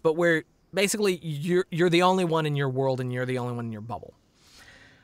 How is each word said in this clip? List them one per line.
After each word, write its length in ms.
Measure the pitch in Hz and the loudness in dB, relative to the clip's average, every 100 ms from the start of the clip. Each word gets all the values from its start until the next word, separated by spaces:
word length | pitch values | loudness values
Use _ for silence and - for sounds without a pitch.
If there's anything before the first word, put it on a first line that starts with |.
but 80 | 160 | 0
where 320 | 160 170 156 - _ _ | 2 4 2 -2 _ _
basically 460 | 185 202 214 202 180 | -2 -2 0 0 -2
you're, 440 | 165 143 170 175 - | -4 -6 0 0 0
you're 180 | 160 175 | 0 2
the 120 | 170 | 4
only 220 | 180 185 | 4 2
one 220 | 175 160 156 | 2 0 0
in 80 | |
your 140 | 143 139 | 0 -2
world 320 | 127 135 131 | 0 0 0
and 120 | 127 | -4
you're 140 | 123 127 | -4 -4
the 120 | 127 | -4
only 140 | 123 | -4
one 120 | 120 | -6
in 80 | 117 | -8
your 80 | 107 | -10
bubble. 340 | 113 104 - - _ _ _ - - - - _ | -10 -12 -12 -20 _ _ _ -20 -20 -20 -20 _